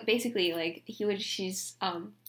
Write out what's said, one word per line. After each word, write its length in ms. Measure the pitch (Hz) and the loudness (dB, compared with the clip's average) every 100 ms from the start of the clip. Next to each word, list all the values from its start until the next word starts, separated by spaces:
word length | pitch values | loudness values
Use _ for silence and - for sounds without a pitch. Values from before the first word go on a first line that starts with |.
| - | 4
basically, 480 | 240 240 220 175 | 4 4 2 2
like, 300 | 165 165 170 - | 2 -2 -4 -10
he 200 | 214 208 | -2 0
would, 160 | 202 | 0
she's, 540 | - - 185 190 - - | -2 -2 -2 -4 -6 -2
um, 320 | 190 170 202 - | -2 -2 -8 -14